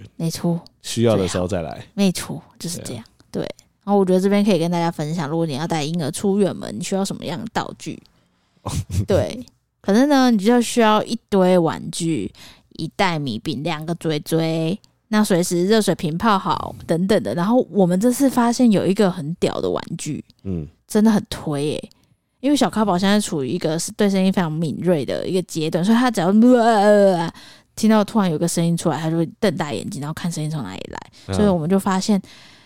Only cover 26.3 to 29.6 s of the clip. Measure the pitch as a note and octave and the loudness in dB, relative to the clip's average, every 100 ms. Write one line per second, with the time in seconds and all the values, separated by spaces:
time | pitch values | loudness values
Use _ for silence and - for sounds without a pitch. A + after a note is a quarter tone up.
26.3 | G#3 A#3+ B3 A#3 A3 G#3 G#3 G3 F3 E3 | 6 6 6 4 4 6 6 6 4 -2
27.3 | - - - _ - G#3+ G#3+ G3+ A3+ F#3 | -8 -20 -20 _ 0 4 4 2 0 0
28.3 | D3+ E3+ - E3+ E3+ F3 C#3+ D#3+ E3 E3 | 0 0 0 0 0 0 -2 -2 -2 -2
29.3 | - G#3 D3+ | -2 -2 -2